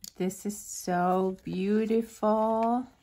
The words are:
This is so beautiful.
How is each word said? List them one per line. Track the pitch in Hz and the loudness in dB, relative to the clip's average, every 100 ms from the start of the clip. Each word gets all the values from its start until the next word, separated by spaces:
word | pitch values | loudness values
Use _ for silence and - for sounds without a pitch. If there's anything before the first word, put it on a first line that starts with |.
| - - | -20 -4
This | 185 190 | -4 -4
is | 208 208 | -8 -8
so | - - - 180 180 185 190 190 | -10 -10 -2 0 2 2 0 -4
beautiful. | - 175 190 214 220 226 226 - 214 220 220 226 226 240 254 _ | -8 -4 2 2 2 0 0 -2 2 2 2 2 2 0 -2 _